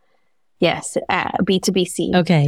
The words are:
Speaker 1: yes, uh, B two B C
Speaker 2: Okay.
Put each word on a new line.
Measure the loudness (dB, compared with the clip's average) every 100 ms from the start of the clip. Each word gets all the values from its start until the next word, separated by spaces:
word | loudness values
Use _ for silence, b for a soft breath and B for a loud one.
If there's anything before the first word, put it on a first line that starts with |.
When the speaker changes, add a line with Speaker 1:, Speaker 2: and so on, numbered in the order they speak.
| _ _ _ _ _ _
Speaker 1:
yes, | -2 0 -6 -8 -2
uh, | -2 -2 -2
B | 0 0
two | 0
B | 0 -2
C | -4 0
Speaker 2:
Okay. | 0 4 4